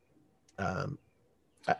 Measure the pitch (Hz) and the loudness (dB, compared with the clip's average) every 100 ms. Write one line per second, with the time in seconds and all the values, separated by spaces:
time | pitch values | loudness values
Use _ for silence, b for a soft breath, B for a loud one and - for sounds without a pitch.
0 | _ - - _ - - 95 95 92 92 | _ -20 -20 _ -18 -4 -2 0 -2 -6
1 | - _ _ _ _ _ - | -12 _ _ _ _ _ 0